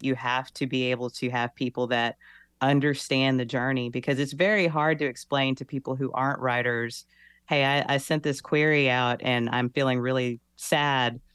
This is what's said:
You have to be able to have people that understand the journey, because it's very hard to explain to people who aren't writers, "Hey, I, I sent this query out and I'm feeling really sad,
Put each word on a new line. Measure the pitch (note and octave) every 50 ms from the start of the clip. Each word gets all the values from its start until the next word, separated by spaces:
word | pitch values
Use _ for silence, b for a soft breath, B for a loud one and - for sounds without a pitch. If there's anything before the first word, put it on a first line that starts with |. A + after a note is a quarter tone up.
You | - C3+ C3
have | B2 - B2 B2 C3 C3 - -
to | - C#3+ B2+
be | B2+ C3 B2+ B2+ B2+
able | A#2+ B2 B2
to | - - - B2
have | B2 A#2+ A#2+ A#2+ -
people | - C3+ B2 - - B2+ A#2
that | B2+ A#2+ A#2 A#2 - b b b b b b b b _ C3
understand | C3+ C#3 C#3+ C3+ D3 C#3+ C#3+ - - C#3 C3 C3+ C3+ C3 B2+
the | B2
journey, | A#2 C3+ B2+ A#2+ C3 C3+ C3 B2 A#2+
because | A#2+ C3 A#2+ D3 C#3 C3
it's | C#3+ C#3 C#3+
very | C#3 F3+ G3+ G#3+ G#3 F3+
hard | E3+ D3+ D3+ D3+ D#3 D#3+ D3
to | D3
explain | C3+ B2 - - - C#3+ C#3 C3+ C3+ C3
to | C3 C#3
people | - - C3+ - - C3
who | C3+ C#3 B2+ -
aren't | - C3 C#3 C#3 -
writers, | B2+ B2+ A#2+ B2 A#2+ B2 A#2+ A#2 A#2 A#2 A#2+ - - b b b b b b b b -
"Hey, | D#3 D3 C#3
I, | C3+ C#3 C#3+ - - C#3+
I |
sent | C#3 - - D#3+ D3+ D3
this | D3+ C#3 - -
query | - D#3 D3+ D3+ D#3 D3+ D3 C#3 C3
out | B2 B2+ B2 B2 A#2+ - -
and | B2+ B2 A#2+ A#2 A#2
I'm | A#2+ B2 B2 A#2+
feeling | - C#3+ C#3 C3 B2+ B2
really | A#2+ B2+ C3 C3 B2+ B2 A#2+ A#2 - _ _
sad, | - - - E3+ D3+ D3 C#3+ C#3 C3 B2 A#2+ A#2+ A#2+ - _ _